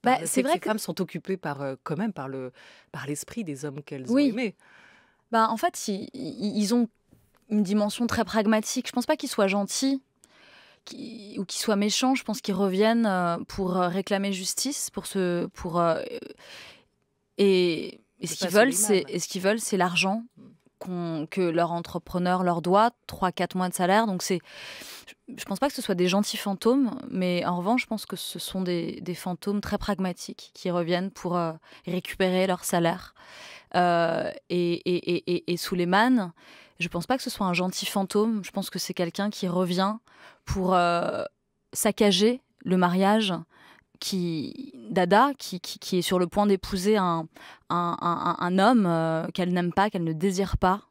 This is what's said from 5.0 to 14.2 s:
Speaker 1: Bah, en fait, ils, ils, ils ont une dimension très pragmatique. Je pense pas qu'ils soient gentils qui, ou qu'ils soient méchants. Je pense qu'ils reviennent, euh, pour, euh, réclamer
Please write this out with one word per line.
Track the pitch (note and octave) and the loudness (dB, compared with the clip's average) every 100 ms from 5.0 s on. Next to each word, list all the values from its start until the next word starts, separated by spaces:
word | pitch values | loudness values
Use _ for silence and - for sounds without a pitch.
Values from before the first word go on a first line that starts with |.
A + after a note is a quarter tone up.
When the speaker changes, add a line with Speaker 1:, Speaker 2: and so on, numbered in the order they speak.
| _ _ _ | _ _ _
Speaker 1:
Bah, | A3+ A3 | 2 2
en | A3 | 2
fait, | F4 - - | -2 -2 -6
ils, | G3 - | -6 -6
ils, | - D#3 - G#3 G#3+ | -10 -10 -6 -2 0
ils | G3+ | 2
ont | A#3+ A3+ _ _ _ _ _ _ | 2 0 _ _ _ _ _ _
une | G#3 | 0
dimension | F#3 G#3 G#3 - A#3 | 2 2 0 0 -2
très | - | 0
pragmatique. | F#3+ A3 G#3+ A3 G#3+ B3+ - | 0 2 2 2 0 -6 -4
Je | |
pense | B3 | -4
pas | - D#4 | 0 -2
qu'ils | C#4 | -2
soient | - G3 | 0 2
gentils | G3+ G3+ - C4+ C4+ _ _ _ _ - - - _ - | 2 -2 0 0 0 _ _ _ _ -20 -20 -20 _ -18
qui, | - - A3 G3+ G3+ | -14 -14 -14 -12 -8
ou | |
qu'ils | F#3+ - | -6 -4
soient | - G3+ | 0 2
méchants. | G#3 - B3+ | 2 2 2
Je | C4 | 0
pense | - G#3+ | -2 -6
qu'ils | - | -2
reviennent, | F#3+ G3 F#3 A3 A#3 | 0 2 4 4 4
euh, | A3+ F#3 F3 E3+ - | 2 2 0 -2 -6
pour, | - F#3 F#3 | -4 -2 0
euh, | F3+ | 0
réclamer | F3+ F#3+ G3 | 0 -2 -2